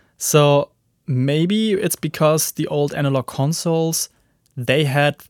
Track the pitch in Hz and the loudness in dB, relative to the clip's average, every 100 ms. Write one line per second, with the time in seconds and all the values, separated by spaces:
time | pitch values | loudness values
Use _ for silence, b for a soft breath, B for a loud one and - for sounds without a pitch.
0 | b b - 151 147 143 - _ _ _ | b b 0 4 6 4 0 _ _ _
1 | - 127 135 151 170 214 220 196 175 - | -6 -2 0 0 0 0 0 0 -2 -4
2 | 156 - 156 156 - - 151 151 143 - | -6 0 2 2 -2 -6 -6 -2 -2 -2
3 | 143 135 123 - 139 165 170 165 165 160 | -2 -2 -4 -4 -2 -2 -2 -2 -2 -4
4 | - _ _ _ _ - 120 135 147 143 | -8 _ _ _ _ -8 -2 0 2 2
5 | 147 143 - | 0 -2 -12